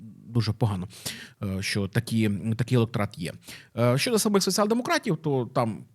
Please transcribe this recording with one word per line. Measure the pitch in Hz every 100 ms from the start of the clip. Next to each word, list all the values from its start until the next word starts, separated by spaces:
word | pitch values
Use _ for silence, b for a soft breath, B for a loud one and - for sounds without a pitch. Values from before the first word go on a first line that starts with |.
| 110 - -
дуже | 117 107
погано, | - 110 95 92 B B B B B
е, | 101 95
що | 98 104 98
такі, | 113 110 113 110 98 110 110
такий | 113 123
електорат | 110 113 101 -
є. | 82 - B B B 113
Е, | 120 135
щодо | 254 220
самих | 220 196
соціал-демократів, | 190 185 208 233 302 311 233 156
то | 151 131 113
там | 170 127 78 -